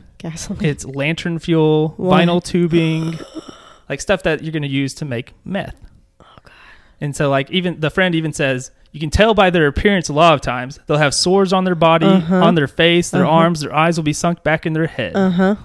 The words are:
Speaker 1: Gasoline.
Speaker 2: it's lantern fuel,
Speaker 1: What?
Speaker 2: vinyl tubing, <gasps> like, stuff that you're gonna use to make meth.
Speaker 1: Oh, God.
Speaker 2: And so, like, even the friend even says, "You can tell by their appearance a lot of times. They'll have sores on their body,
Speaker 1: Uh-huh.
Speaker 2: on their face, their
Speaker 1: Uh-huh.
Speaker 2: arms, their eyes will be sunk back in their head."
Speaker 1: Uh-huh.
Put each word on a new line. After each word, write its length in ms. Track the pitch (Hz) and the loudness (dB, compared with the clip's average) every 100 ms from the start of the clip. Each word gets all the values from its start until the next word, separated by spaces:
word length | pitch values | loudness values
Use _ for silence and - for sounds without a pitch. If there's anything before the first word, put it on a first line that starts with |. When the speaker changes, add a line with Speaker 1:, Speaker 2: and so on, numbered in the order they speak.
| - - | -20 -14
Speaker 1:
Gasoline. 460 | 165 160 - 190 | -12 -12 -10 -4
Speaker 2:
it's 200 | 156 139 | -4 -4
lantern 540 | - 135 147 165 175 165 | -8 -6 -4 -4 -4 -6
fuel, 560 | - 160 156 151 156 - | 0 2 2 2 0 -4
Speaker 1:
What? 240 | 180 180 | 0 2
Speaker 2:
vinyl 220 | 175 175 | 2 0
tubing, 720 | - 175 175 170 160 160 160 160 - - - | -2 -2 0 2 0 -2 -4 -8 -14 -16 -18
<gasps> 360 | - - - - | -20 -20 -20 -12
like, 120 | 139 | -10
stuff 240 | - 196 | -2 -2
that 180 | 175 151 | 0 -2
you're 100 | 160 | -4
gonna 140 | 156 143 | -6 -4
use 260 | 135 135 | -2 -4
to 100 | - | -6
make 300 | 147 117 - - | -8 -8 -10 -16
meth. 360 | - 190 - - - - _ _ | -10 -8 -8 -14 -20 -20 _ _
Speaker 1:
Oh, 40 | - - | -20 -20
God. 100 | - - - - _ _ | -20 -20 -20 -20 _ _
Speaker 2:
And 140 | 147 | -8
so, 160 | 135 147 | -2 0
like, 180 | 139 135 | 0 0
even 280 | 185 175 156 | -2 -4 -4
the 100 | 151 | -4
friend 240 | 190 185 | 0 0
even 180 | 165 160 | 0 -4
says, 380 | 151 139 127 - _ _ | -2 -2 -2 -8 _ _
"You 80 | 147 | -10
can 100 | 156 | -4
tell 240 | - 220 | 2 4
by 160 | 208 190 | 4 4
their 160 | 175 147 | 4 2
appearance 420 | - 208 196 151 | 2 0 0 0
a 40 | |
lot 200 | 143 170 | 2 4
of 60 | 143 | 4
times. 380 | - 123 127 - - | 0 -6 -8 -12 -4
They'll 120 | 151 | 0
have 140 | 147 | 0
sores 400 | - 180 196 190 | 0 0 2 2
on 120 | 190 | 2
their 100 | 185 | 0
body, 320 | 170 165 165 190 | 2 4 4 4
Speaker 1:
Uh-huh. 380 | 190 165 185 | 4 4 2
Speaker 2:
on 100 | 170 | 4
their 140 | 175 135 | 4 0
face, 420 | - 170 170 170 | 2 2 2 0
their 140 | 180 170 | 0 2
Speaker 1:
Uh-huh. 80 | |
Speaker 2:
arms, 260 | 160 165 160 | 4 2 0
their 120 | 143 | -4
eyes 220 | 147 165 170 | 0 0 0
will 60 | |
be 80 | 151 | -2
sunk 320 | 151 170 170 | -2 -4 -2
back 200 | 151 160 | -2 -2
in 100 | 170 | -2
their 120 | 156 160 | -4 -4
head." 300 | - 104 196 | -4 -4 0
Speaker 1:
Uh-huh. 400 | 190 180 190 208 | 0 2 0 0